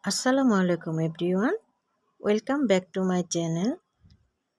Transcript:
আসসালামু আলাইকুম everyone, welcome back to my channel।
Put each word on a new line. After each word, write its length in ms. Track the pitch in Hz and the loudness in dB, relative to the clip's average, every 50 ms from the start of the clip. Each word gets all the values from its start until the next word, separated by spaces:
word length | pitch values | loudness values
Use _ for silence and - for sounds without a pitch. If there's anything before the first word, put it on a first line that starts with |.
| - | -4
আসসালামু 500 | 202 190 - - 254 262 269 269 254 214 | -4 -4 -2 0 0 2 4 4 4 4
আলাইকুম 400 | 190 185 180 175 165 170 170 160 160 | 4 2 2 0 -2 -2 -6 -4 -2
everyone, 580 | 160 165 165 - 175 175 180 185 208 269 381 453 _ _ _ _ _ _ _ _ _ _ _ _ | -2 -4 -4 -4 -2 0 0 0 0 0 -2 -4 _ _ _ _ _ _ _ _ _ _ _ _
welcome 420 | - - 208 214 220 - 262 285 294 214 | -2 0 0 0 0 -2 -2 -2 2 2
back 180 | 196 185 185 _ | 2 2 0 _
to 80 | _ 190 185 | _ -2 -2
my 180 | 185 180 180 175 | 0 0 0 -2
channel। 480 | 175 - 170 170 165 165 165 185 233 302 370 _ _ _ _ _ - - _ _ _ _ _ _ _ _ | -2 -4 -4 -2 -2 -2 -2 -2 -2 -4 -6 _ _ _ _ _ -20 -20 _ _ _ _ _ _ _ _